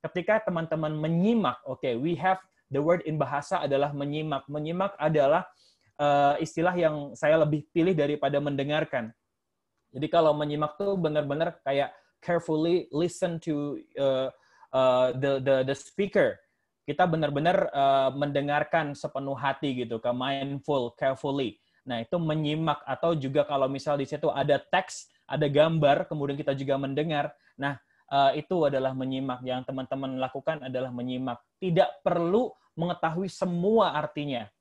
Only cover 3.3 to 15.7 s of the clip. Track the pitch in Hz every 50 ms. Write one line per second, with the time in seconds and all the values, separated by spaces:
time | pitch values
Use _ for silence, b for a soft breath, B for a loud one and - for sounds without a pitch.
3.3 | 143 143 143 - 190 170 147 139 135 139 139 143 143 139 143 143 147 156 156 156
4.3 | 143 135 - - 143 151 151 156 170 180 190 202 - - 147 160 160 151 139 139
5.3 | 156 180 185 - b b b b b b b b b - 147 147 143 143 143 143
6.3 | 147 - 160 156 - 165 165 180 180 180 170 156 151 147 143 143 - - - 147
7.3 | 156 160 156 151 151 147 - _ _ 170 165 185 190 156 165 143 147 147 - 139
8.3 | 143 143 143 143 143 139 139 143 151 156 147 - - 127 113 113 - _ _ _
9.3 | _ _ _ _ _ _ _ _ _ _ _ _ - 127 151 151 - 170 160 156
10.3 | 147 147 151 147 147 151 151 151 - - 202 202 202 185 165 156 151 151 147 139
11.3 | 139 151 165 175 - _ _ 135 139 139 139 - b b b b b _ - -
12.3 | 175 165 165 - 156 156 160 165 175 180 - - - 151 175 170 - - 185 175
13.3 | 170 165 - 170 151 143 147 147 135 - - _ _ - 139 135 135 131 131 131
14.3 | - b b b b b b b - 131 131 131 127 127 127 127 123 131 135 139
15.3 | 139 135 131 139 135 131 131 135